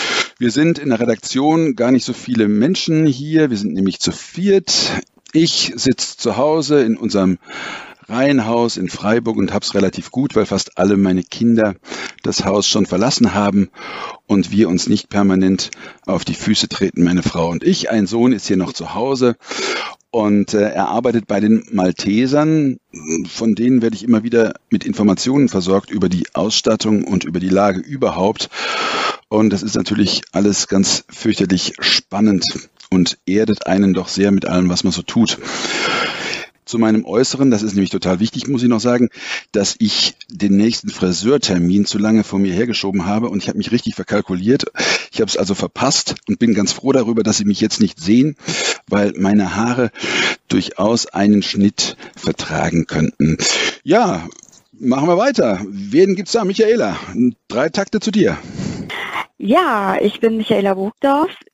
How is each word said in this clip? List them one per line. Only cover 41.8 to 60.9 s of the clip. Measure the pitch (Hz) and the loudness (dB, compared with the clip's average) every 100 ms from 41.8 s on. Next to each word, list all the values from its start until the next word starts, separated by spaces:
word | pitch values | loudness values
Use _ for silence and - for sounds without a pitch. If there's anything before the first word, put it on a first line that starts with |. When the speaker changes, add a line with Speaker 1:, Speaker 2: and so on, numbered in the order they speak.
| 101 | 2
Speaker 1:
zu | 104 | 0
lange | 107 110 | 2 2
vor | 104 98 | 2 0
mir | 98 | 0
hergeschoben | 90 120 107 98 98 | 0 -2 -2 -2 -2
habe | 87 104 117 | -2 -2 -2
und | 98 | -4
ich | 98 | -4
habe | 104 | -4
mich | 101 | -2
richtig | 123 - | -2 -2
verkalkuliert. | - 92 104 - 92 98 139 - - - - - | -8 -4 -2 -2 -2 2 2 0 -4 -4 -4 -6
Ich | - | -4
habe | 107 | -2
es | - | 0
also | 95 | -2
verpasst | 98 90 - 127 143 - - - | -2 -4 -2 0 0 -2 -8 -6
und | 101 | 0
bin | 117 | 2
ganz | 104 98 | 2 0
froh | - 131 | -2 0
darüber, | 131 113 113 | 2 2 0
dass | 107 104 | 0 0
Sie | |
mich | 104 98 | 0 0
jetzt | 107 - | 0 2
nicht | 101 - | 0 0
sehen, | 80 117 147 147 - 160 - - - | 2 4 4 -2 -6 -4 -4 -6 -2
weil | 95 104 - | 0 0 0
meine | 98 104 92 92 | 2 2 2 -2
Haare | 117 123 120 - - - - - _ | -2 0 -2 -4 -6 -2 -2 -4 _
durchaus | - 90 - 104 117 - | -2 -2 -2 0 0 -2
einen | - 101 104 | 0 4 4
Schnitt | 90 98 101 - - - - - | 2 2 0 2 -4 -6 -16 -8
vertragen | - 78 - 78 76 85 78 | -6 -6 -6 -4 -2 0 -2
könnten. | 80 76 - 78 80 - - - - | -2 -2 0 0 0 -2 -2 -4 -6
Ja, | - 196 220 92 85 - - - _ | 0 2 2 -2 -8 -16 -20 -20 _
machen | - 127 131 156 | -6 0 2 2
wir | 175 | 2
weiter. | 247 240 135 92 98 | 2 2 2 0 -4
Wen | 98 101 139 196 | -10 -2 4 4
gibt's | 185 196 | 2 -2
da? | 233 | -2
Michaela, | 196 196 214 233 113 85 - 95 123 117 _ | 0 2 2 2 0 -4 -8 0 0 0 _
drei | 107 151 | -2 -2
Takte | - 196 214 | -2 -2 -2
zu | 220 | -2
dir. | 208 139 78 - - - - - - - - - _ | 2 2 0 -8 -10 -8 -8 -10 -10 -10 -10 -12 _
Speaker 2:
Ja, | 196 294 349 220 196 190 | 2 2 2 0 0 0
ich | 208 - | 0 0
bin | 226 220 | -2 -2
Michaela | 214 208 196 | 0 0 0
Burgdorf. | 190 196 | -2 -4